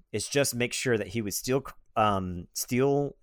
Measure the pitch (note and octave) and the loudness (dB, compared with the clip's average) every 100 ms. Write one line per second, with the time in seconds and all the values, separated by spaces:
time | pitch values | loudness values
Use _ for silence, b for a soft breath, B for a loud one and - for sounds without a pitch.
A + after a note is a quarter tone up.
0 | _ G#2+ - C#3+ C#3 A#2+ B2 - C3 A2+ | _ -6 -2 0 0 0 -2 -2 0 0
1 | F#2+ G#2 G#2 - - C3 C3+ - - - | 0 -4 -4 -4 0 -2 -2 -12 -6 2
2 | G#2+ G2 F#2 F2 - - - B2 C3+ C#3 | 2 2 -2 -6 -8 -8 -2 2 2 2
3 | C#3+ - | 0 -4